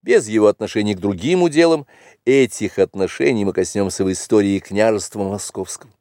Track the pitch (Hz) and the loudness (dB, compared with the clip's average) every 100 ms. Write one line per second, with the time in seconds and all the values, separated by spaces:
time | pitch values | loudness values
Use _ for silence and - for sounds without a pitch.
0 | - 185 110 110 104 - 104 110 104 95 | 2 2 2 2 2 2 -4 -2 -2 -2
1 | 101 92 117 180 175 147 170 160 139 _ | -4 -4 -2 2 2 4 2 2 -4 _
2 | - _ - 135 123 - 104 - 95 98 | -20 _ 0 2 2 0 -6 -2 -2 0
3 | 92 - - 117 101 87 92 104 98 - | -6 -2 -2 0 -2 -2 -4 -2 -4 -2
4 | 95 92 - 110 101 98 - 98 110 107 | -4 -4 0 2 2 -2 -4 0 0 0
5 | - 104 98 104 - - 92 - - _ | -6 -8 -6 -6 -10 -12 -12 -14 -20 _